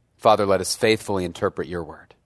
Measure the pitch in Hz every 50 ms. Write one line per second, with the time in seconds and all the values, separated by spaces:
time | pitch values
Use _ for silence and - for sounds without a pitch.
0 | _ _ _ _ - 117 107 104 104 98 95 92 90 - - - 123 113 110 107
1 | - - 101 95 90 87 82 - 104 95 - - 82 71 90 85 82 76 80 -
2 | - _ _ _ _